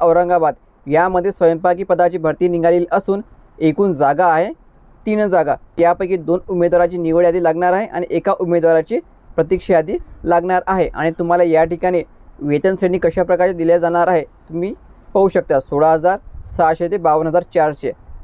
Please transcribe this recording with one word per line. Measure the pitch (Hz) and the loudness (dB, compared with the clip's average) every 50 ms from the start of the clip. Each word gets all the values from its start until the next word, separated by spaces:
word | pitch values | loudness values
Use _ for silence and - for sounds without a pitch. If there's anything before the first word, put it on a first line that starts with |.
औरंगाबाद | 170 170 165 175 180 175 180 170 160 151 135 - _ _ _ _ _ | 0 2 2 2 2 2 0 2 0 0 -2 -4 _ _ _ _ _
यामध्ये | 135 147 160 175 185 185 180 175 196 | -2 0 0 2 2 0 -2 -2 -2
स्वयंपाकी | 190 - 175 165 165 160 175 180 175 180 196 | -2 2 2 2 2 2 0 0 0 0 0
पदाची | - 180 170 175 175 175 175 | -2 0 2 2 0 0 -2
भरती | 160 156 151 - 180 180 | -2 -4 -2 0 -2 0
निघालेली | 175 170 165 170 175 180 175 - | 0 0 2 2 2 2 0 0
असून | - 180 - - 196 202 220 - - - - _ _ - | -2 -4 -2 -2 -4 -4 -6 -12 -20 -20 -20 _ _ -2
एकूण | 160 156 147 196 202 196 | -2 -2 0 2 0 0
जागा | 165 135 147 139 143 151 185 | 0 0 0 0 2 2 2
आहे | 170 160 156 180 220 330 - _ _ _ _ _ _ _ _ - | 2 2 2 0 -2 -6 -12 _ _ _ _ _ _ _ _ -6
तीन | 214 214 214 208 202 | -4 -2 0 0 2
जागा. | 180 175 156 143 131 - - _ _ - | 2 0 0 0 -2 -4 -6 _ _ 0
यापैकी | 170 170 175 - 196 180 190 175 | 2 2 2 0 -2 -4 -4 -4
दोन | 151 156 170 185 - - | -2 -2 -2 -4 -2 -4
उमेदवाराची | 190 175 175 175 170 175 175 170 180 175 | -2 0 0 2 2 2 2 0 -2 -4
निवड | 170 160 160 170 180 | -4 0 2 2 2
यादी | 175 170 185 | 2 2 2
लागणार | 170 160 160 170 180 180 | 0 0 0 0 0 0
आहे | 180 196 220 | 0 0 -2
आणि | - - 175 175 - | -6 -6 -8 -6 -4
एका | - 165 - 196 - - | -4 -2 -2 -2 -2 -2
उमेदवाराची | 190 170 170 170 160 165 165 160 160 - 226 294 - - _ _ _ - - | -2 -2 0 2 2 4 4 2 2 0 -6 -6 -6 -8 _ _ _ -8 -4
प्रतीक्षा | - 151 160 185 180 - - 190 | -4 -2 -2 -2 -4 0 0 0
यादी | 160 160 156 233 349 - - - - - | 0 0 -2 -6 -8 -8 -12 -18 -10 -4
लागणार | 165 170 170 170 185 185 180 - | 0 0 0 0 0 -2 -2 -2
आहे. | - 190 185 165 - | -2 0 0 0 -2
आणि | - - 151 165 165 - | -2 -4 -4 -4 -4 -4
तुम्हाला | 170 170 175 175 175 | -2 0 2 2 2
या | 170 160 160 165 | 2 2 2 2
ठिकाणी | 165 175 156 180 180 180 170 - - - - - - - - | 0 -2 -4 -2 -2 -2 -2 -4 -6 -14 -20 -20 -20 -16 -10
वेतन | 139 147 143 147 147 190 185 | -4 -2 -2 0 0 0 0
श्रेणी | 180 190 180 180 180 | 0 -2 -2 -2 0
कशा | 180 165 - 190 | -2 -2 0 -2
प्रकारे | 175 - 180 170 180 185 | 0 0 0 0 0 0
दिल्या | 185 170 165 165 170 175 | 0 -2 0 2 2 2
जाणार | 165 170 170 170 170 180 | 2 0 0 0 2 2
आहे | 180 160 | 0 0
तुम्ही | 147 - - _ _ - 160 170 180 202 - - - - - - _ - - | -2 -4 -14 _ _ -12 -8 -6 -6 -6 -8 -12 -18 -20 -20 -20 _ -4 0
पाहू | 190 196 190 | 0 0 2
शकता. | - 180 175 - 151 135 | 0 -2 -2 0 -2 -2
सोळा | - - 147 143 156 160 | -2 -2 -2 2 2 4
हजार | 160 160 156 180 190 208 - - - - - - | 2 2 2 0 0 0 -6 -14 -18 -18 -16 -10
सहाशे | - - 202 196 185 - 175 170 | -2 0 0 0 2 0 -2 -4
ते | 202 196 | -4 0
बावन्न | 165 160 151 160 160 160 | 0 2 2 2 0 0
हजार | 151 175 175 | 0 -2 -2
चारशे | - - 170 156 156 147 - - 123 - - - - - - | 0 0 0 0 0 -2 -4 -8 -8 -8 -8 -16 -20 -20 -20